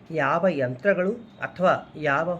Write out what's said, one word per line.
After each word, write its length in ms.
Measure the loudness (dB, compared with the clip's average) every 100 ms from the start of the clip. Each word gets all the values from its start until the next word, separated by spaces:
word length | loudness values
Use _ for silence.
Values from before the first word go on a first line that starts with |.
| -8
ಯಾವ 360 | -2 0 2 0
ಯಂತ್ರಗಳು 640 | 0 -2 0 0 2 0 -4 -10 -12
ಅಥವಾ 520 | -12 0 2 2 -2 -6
ಯಾವ 400 | 0 0 0 -4